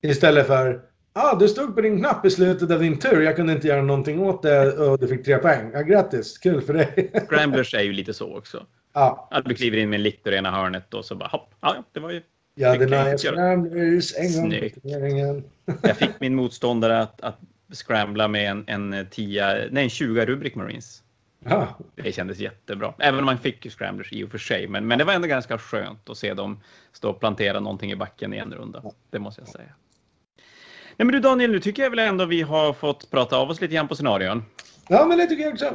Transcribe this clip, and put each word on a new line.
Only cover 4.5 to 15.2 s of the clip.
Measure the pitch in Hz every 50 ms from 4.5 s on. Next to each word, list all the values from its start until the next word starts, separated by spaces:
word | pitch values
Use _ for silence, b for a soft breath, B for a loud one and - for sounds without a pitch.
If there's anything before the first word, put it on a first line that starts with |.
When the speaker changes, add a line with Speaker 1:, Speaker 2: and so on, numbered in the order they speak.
| 147 139 135 139 139 156
Speaker 1:
och | 151 139 135 131
du | 127 123
fick | 131 123 -
tre | 143 139 127
poäng. | - 170 151 120 110 113 110
Ja, | 143
grattis. | 147 156 196 208 180 - - 120 - - - -
Kul | - 185 175 143
för | 120 - 147
dig." | 160 151 156 - - 185 190 -
<laughs> | 220 - -
Speaker 2:
Scramblers | 160 151 151 147 131 131 127 - -
är | 113
ju | 101 101 98
lite | 98 95 104 107
så | - 101 95 - -
också. | 107 - - - - _ _ _ _ _ _
Speaker 1:
Ja. | 147 139 127 117 - - -
Speaker 2:
Att | - 147 131
du | 127 123
kliver | - 127 117 107 110
in | 110 104
med | 104 104
en | 104
lictor | 104 98 - _ 107 101
i | 95
ena | 98 95
hörnet | 95 98 95 92 92 92 92 _ -
och | 104 101
så | - -
bara, | - 101 -
"Hopp, | - 156 - _ _ _
ja, | - 143 190
ja, | - - _
det | _ -
var | 151 165
ju | 175 170 165 _ _ _ _ _ _
Speaker 1:
Ja, | - 135 127
Speaker 2:
mycket | 127 123 131 131
Speaker 1:
det | 135
är | 139
Speaker 2:
enkelt | 135 139 139
att | 143 -
göra." | 151 127
Speaker 1:
Scramblers | 170 180 180 185 180 170 165 165 175 170 165 170 180 170 - - -
en | 160 180 170 160
gång | 165 165
Speaker 2:
Snyggt. | 165 - - - - -
Speaker 1:
i |
turneringen. | _ 135 143 143 139 143 139 139